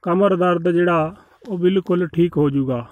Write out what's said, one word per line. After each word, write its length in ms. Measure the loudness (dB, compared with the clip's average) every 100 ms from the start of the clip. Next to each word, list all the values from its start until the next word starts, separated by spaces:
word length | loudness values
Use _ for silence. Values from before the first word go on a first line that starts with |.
ਕਮਰ 320 | -2 2 2 2
ਦਰਦ 340 | 2 0 0
ਜਿਹੜਾ, 460 | 0 2 0 -2 -6 _ _ -10
ਉਹ 120 | -2
ਬਿਲਕੁਲ 500 | 0 0 0 -2 -2
ਠੀਕ 300 | 0 0 2
ਹੋ 120 | 0
ਜਾਊਗਾ। 360 | 0 -2 -6 -8